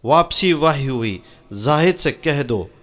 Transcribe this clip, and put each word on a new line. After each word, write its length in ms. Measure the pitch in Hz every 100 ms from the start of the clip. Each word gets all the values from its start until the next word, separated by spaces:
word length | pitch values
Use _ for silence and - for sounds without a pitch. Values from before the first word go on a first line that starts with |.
واپسی 500 | 110 156 170 - 190
وحی 360 | 160 160 143 135
ہوئی، 280 | 127 113 92 - - _
زاہد 480 | 101 117 151 170 180
سے 120 | 156
کہہ 320 | - 160 143
دو 240 | 123 110 85 -